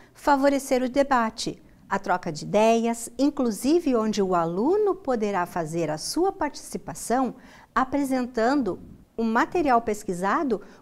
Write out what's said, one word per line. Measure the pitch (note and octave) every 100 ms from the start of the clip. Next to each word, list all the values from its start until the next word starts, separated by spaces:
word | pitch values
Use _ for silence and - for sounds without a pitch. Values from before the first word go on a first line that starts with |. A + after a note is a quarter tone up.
| -
favorecer | - - C#4 C#4+ C#4 C4+ B3+
o | B3+
debate, | C4 C#4 B3+ A3+ - - - - - -
a | G3
troca | - F3+ F3+
de | D3+
ideias, | D#3+ G#3 A3 A#3 A#3 A#3 - -
inclusive | C#4+ D4 B3 G3 B3+ E4+ D4
onde | A#3+ A3 G#3
o | F#3+
aluno | F3+ E3 F3 B3+ G#4 G#4 F#4
poderá | - B3 G#3 G3 F3
fazer | F#3 D#3 E3 D#3
a | D#3
sua | - D4+ F#4+
participação | F#4+ D4 - - F#3+ - F#3 - A#3+ B3 - - - -
apresentando | A3+ B3+ C#4+ C#4 C4 B3 A#3+ A3+ D4 G#3+ - - - - -
o |
material | A3+ A3+ C#4 F4+ D4+ A#3
pesquisado | A#3 G#3 - F3 G3 C4 D4 G3 - -